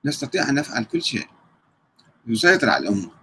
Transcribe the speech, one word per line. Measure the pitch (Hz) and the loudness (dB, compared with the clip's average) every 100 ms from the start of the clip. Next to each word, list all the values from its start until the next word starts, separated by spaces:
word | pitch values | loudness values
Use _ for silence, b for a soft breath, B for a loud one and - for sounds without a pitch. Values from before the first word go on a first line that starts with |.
| 139 | -4
نستطيع | 147 139 190 - | -6 -4 -2 0
أن | 139 | 0
نفعل | 147 127 | 0 -4
كل | 107 - | -4 -4
شيء، | - 107 - _ _ _ _ _ _ _ _ _ - | -2 -6 -8 _ _ _ _ _ _ _ _ _ -6
نسيطر | 113 170 185 110 | 2 4 4 4
على | 69 80 | 0 0
الأمة. | 98 85 - | -4 -4 -14